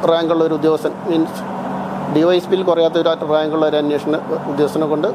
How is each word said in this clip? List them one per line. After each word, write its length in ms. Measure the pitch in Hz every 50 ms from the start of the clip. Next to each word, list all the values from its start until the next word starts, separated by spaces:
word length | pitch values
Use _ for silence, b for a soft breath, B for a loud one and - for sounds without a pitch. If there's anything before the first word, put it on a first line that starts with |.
| - 165
റാങ്കുള്ള 300 | 165 165 170 160 170 165 160 160
ഒരു 100 | 160 151
ഉദ്യോഗസ്ഥൻ, 360 | 147 160 156 147 - 160 - - - -
മീൻസ് 340 | 170 160 160 - - - - - - - - - - - - - - - - 143 147
ഡി 80 | 151 160 175
വൈ 80 | 180 180
എസ് 120 | 175 - 202
പിയിൽ 100 | 185 190 185
കുറയാത്ത 260 | 170 170 165 165 165 170 160
ഒരു 60 | 165 165 160 170 151 151
റാങ്കുള്ള 300 | 156 156 156 151 160 156 156 147
ഒരു 60 | 151 147
അന്വേഷണ 320 | 147 147 143 - 151 151 156 - - 160 156 143 156 143
ഉദ്യോഗസ്ഥനെ 360 | 139 151 143 - 160 160 147 151
കൊണ്ട് 160 | 151 160 208 262